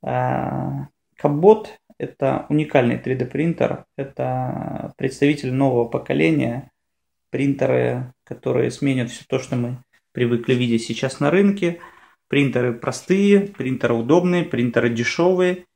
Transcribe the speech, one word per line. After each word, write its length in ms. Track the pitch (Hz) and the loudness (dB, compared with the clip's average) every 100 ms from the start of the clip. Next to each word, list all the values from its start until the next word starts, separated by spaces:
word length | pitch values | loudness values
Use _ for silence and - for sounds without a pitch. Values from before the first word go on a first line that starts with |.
А, 840 | - 127 127 131 131 135 135 139 139 _ _ _ | -4 -2 -2 -2 -2 -4 -6 -6 -10 _ _ _
Capbot — 500 | 151 147 180 220 - - _ _ | -2 4 6 4 2 -20 _ _
это 480 | 131 - 135 135 - | -12 -4 -2 -2 -2
уникальный 480 | 147 151 143 120 120 | -2 2 2 2 0
три 180 | - 127 | -4 -4
дэ 100 | 120 | -4
принтер, 600 | - 160 160 - - - - | -2 -2 0 -2 -2 -10 -12
это 1000 | 139 - 127 127 127 - - - - - | -12 -6 -4 -2 -4 -6 -8 -8 -10 -6
представитель 560 | - - 143 147 135 | -6 0 0 0 -2
нового 340 | 127 139 123 117 | 0 2 2 0
поколения, 840 | 143 - 151 160 156 123 120 - _ _ _ _ _ _ | -4 -2 0 2 2 0 -4 -10 _ _ _ _ _ _
принтеры, 840 | 131 139 135 131 127 123 123 127 - _ | -4 -2 0 0 2 0 -2 -8 -14 _
которые 440 | - - 127 123 | -10 -4 0 -2
сменят 420 | 123 143 131 120 | -2 -2 0 -2
все 120 | - - | -8 -6
то, 100 | 131 | -6
что 160 | - 131 | -4 -4
мы 220 | 120 123 - _ _ | -4 -6 -14 _ _
привыкли 440 | - 123 117 117 123 | -2 0 0 0 0
видеть 280 | 123 117 | 2 0
сейчас 380 | 113 113 135 - | -2 -4 -4 0
на 100 | 143 | 2
рынке. 480 | 170 202 202 175 170 - - _ _ _ | 4 2 2 -2 -4 -14 -20 _ _ _
Принтеры 460 | 139 139 123 123 | 0 2 2 -2
простые, 680 | 117 - 123 - 190 202 202 | -2 -6 -8 -2 2 6 6
принтеры 540 | 202 - 127 131 120 | 4 -6 -6 -2 0
удобные, 500 | 117 117 165 180 175 | 0 4 4 4 0
принтеры 460 | 165 - 120 117 120 | 0 0 0 2 0
дешевые 760 | 117 120 - 170 185 180 180 - | 0 -4 2 2 4 2 0 -8